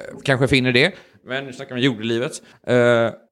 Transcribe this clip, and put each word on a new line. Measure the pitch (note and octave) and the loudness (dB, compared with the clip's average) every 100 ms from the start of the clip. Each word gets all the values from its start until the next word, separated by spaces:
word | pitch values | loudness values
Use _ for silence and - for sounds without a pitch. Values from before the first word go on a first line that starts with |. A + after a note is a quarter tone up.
| - - | -14 -6
kanske | - B2+ C3 | -2 0 2
finner | C3+ B2+ | 2 4
det. | B2 E3 - - _ - | 2 2 -2 -18 _ -12
Men | C3 C#3 | -10 -10
nu | |
snackar | B2+ C#3 | -14 -10
vi | B2+ | -2
jordelivet. | C3+ G#2+ A2+ A#2 D3 - - _ - | 0 0 -2 -2 -4 -8 -18 _ 0
Eh, | B2 A#2+ A#2 A#2 - _ | 2 4 4 0 -4 _